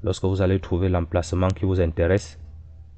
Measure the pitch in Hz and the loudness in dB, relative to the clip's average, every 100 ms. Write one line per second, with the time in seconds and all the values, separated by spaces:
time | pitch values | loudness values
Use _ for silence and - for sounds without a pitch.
0 | - 92 95 95 92 95 - 87 95 90 | -4 -2 0 2 2 2 0 0 2 2
1 | 85 90 85 90 92 92 95 92 85 78 | 0 -2 0 0 0 2 0 2 2 2
2 | 82 98 - - - - - - - | 2 2 0 -16 -16 -18 -18 -18 -20